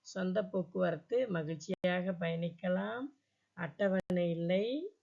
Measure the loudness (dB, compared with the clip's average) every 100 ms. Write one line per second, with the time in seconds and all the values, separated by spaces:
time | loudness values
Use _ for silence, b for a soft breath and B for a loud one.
0 | -10 -2 0 0 0 -2 -2 0 0 0
1 | 0 0 2 0 -2 -6 -4 -2 0 2
2 | 0 -2 -2 0 -2 -2 0 0 0 -4
3 | -8 -10 _ _ _ -8 -8 0 2 2
4 | 2 2 2 0 2 2 2 -2 -4 -10